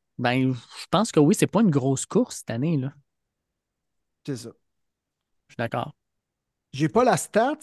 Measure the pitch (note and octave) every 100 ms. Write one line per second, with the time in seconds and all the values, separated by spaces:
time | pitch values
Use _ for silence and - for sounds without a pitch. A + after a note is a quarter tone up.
0 | _ - B2 B2+ C3 B2 - - - E3+
1 | A3+ D#3+ D3 G#3+ - G3 A3 C#3+ C3 C3+
2 | - - B3 - - A#2 D#3 D3+ C3 -
3 | _ _ _ _ _ _ _ _ _ _
4 | _ _ - B2 A2+ - _ _ _ _
5 | _ _ _ _ _ - A#2 B2 D3+ -
6 | _ _ _ _ _ _ _ C3+ D#3 A3+
7 | B3 F3+ - G#3 B3+ D4+